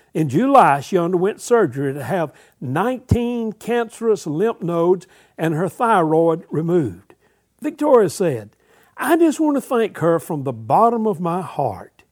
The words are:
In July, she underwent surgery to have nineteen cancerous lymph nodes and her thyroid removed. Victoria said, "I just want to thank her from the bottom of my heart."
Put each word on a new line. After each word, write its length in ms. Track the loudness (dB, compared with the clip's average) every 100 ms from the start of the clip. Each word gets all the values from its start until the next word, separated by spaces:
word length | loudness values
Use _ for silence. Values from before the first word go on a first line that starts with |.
| _
In 160 | -4 -2
July, 500 | 0 4 6 6 4
she 160 | 0 -2
underwent 460 | 0 0 -2 -4
surgery 500 | 0 2 2 -2 -6
to 120 | -6
have 280 | -4 -4 -4 -8 _ _
nineteen 920 | -6 -2 -2 -4 -4 -2 -2 -4 -6
cancerous 760 | -8 -4 -4 -4 -4 -2 0 -2
lymph 340 | -2 -2 -2
nodes 460 | -4 0 2 2 -2 _ _ -6
and 160 | -4 -2
her 120 | -4
thyroid 800 | -2 2 2 2 2 2 0 -4
removed. 640 | -6 0 0 -2 -6 -18 _ _ _ _ _
Victoria 500 | -10 -4 4 4 4
said, 420 | 0 -2 -4 -8 _ _ _ _ -6
"I 220 | 2 4
just 220 | 4 4
want 180 | 0 0
to 40 |
thank 360 | -2 -2 -2 -2
her 200 | 0 0
from 240 | -2 -6
the 100 | -6
bottom 540 | -6 0 2 4 2 -2
of 120 | -4
my 220 | -4 -6
heart." 640 | -6 -4 -4 -6 -14 _ _